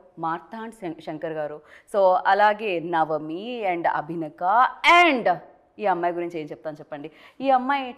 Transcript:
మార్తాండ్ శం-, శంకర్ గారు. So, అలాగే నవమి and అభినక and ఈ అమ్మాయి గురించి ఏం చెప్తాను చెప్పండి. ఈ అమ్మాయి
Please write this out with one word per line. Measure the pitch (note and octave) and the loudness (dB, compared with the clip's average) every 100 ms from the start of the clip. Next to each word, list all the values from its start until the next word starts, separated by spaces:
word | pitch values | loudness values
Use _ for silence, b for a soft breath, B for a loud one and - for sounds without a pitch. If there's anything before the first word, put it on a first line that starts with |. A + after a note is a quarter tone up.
| _ - | _ -8
మార్తాండ్ | E3 E3+ - A3+ A3+ G#3+ | -6 -6 -8 -14 -14 -12
శం-, | F3 D#3 E3+ | -12 -10 -12
శంకర్ | D3+ E3 | -8 -8
గారు. | D#3 D3 D3+ _ B B G#3 | -6 -8 -10 _ B B 4
So, | F#3+ F#3 - | 4 4 4
అలాగే | G3 G#3 G#3 A3 F3 | 4 4 2 -2 -4
నవమి | E3 E3+ D#3 D3+ D#3 E3+ A3+ B3 G3 | -2 -2 0 -2 -6 -10 -8 -6 -4
and | E3+ D#3+ | -2 -2
అభినక | D#3 D3+ E3 D#3 - F3+ A3+ B3+ - D4 F4 | -4 -6 -8 -8 -4 0 2 2 2 6 6
and | E4+ B3+ G3 E3 - _ _ - | 6 4 0 0 -4 _ _ -4
ఈ | G3+ | -2
అమ్మాయి | F3 F3 | 0 0
గురించి | F3 E3+ E3 | -2 -6 -8
ఏం | D3+ | -10
చెప్తాను | D3+ D#3 D3+ | -10 -12 -12
చెప్పండి. | D3 D3 D#3 B B B | -14 -14 -14 B B B
ఈ | C4+ | 2
అమ్మాయి | B3+ B3+ C#4 B3+ | 2 2 -4 -6